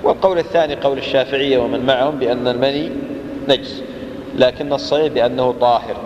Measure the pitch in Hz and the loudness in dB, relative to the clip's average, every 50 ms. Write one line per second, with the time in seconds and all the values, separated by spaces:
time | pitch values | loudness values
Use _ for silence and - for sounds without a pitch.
0 | - 143 165 151 - 190 185 170 160 - - 170 160 151 143 - - 143 139 135 | 2 0 0 2 2 2 2 2 -2 0 2 0 2 2 -2 -2 0 0 0 0
1 | - - - 139 127 123 139 135 139 143 135 127 120 117 113 117 120 131 135 123 | -4 0 0 0 0 2 0 -2 2 2 2 2 2 0 -2 -2 2 2 4 4
2 | 131 147 151 139 127 117 123 123 123 123 123 120 127 135 139 143 151 - - 143 | 4 0 0 0 0 0 0 0 0 -2 0 2 0 0 0 0 -4 -4 -6 -8
3 | - - - - - - - - 139 135 139 123 - - - - - - - - | -8 -8 -10 -10 -10 -10 -10 -8 2 2 2 2 2 -8 -10 -10 -10 -12 -12 -12
4 | - - - - - - - - 131 127 123 - 151 143 143 139 143 - 147 147 | -12 -12 -12 -12 -12 -10 2 4 4 4 4 0 -4 -4 -2 -4 -2 0 0 2
5 | 156 151 127 123 117 123 127 131 127 127 120 120 123 120 120 113 - 113 101 80 | 2 2 2 2 2 2 2 2 0 0 2 2 2 4 4 2 0 -4 -8 -10
6 | - | -8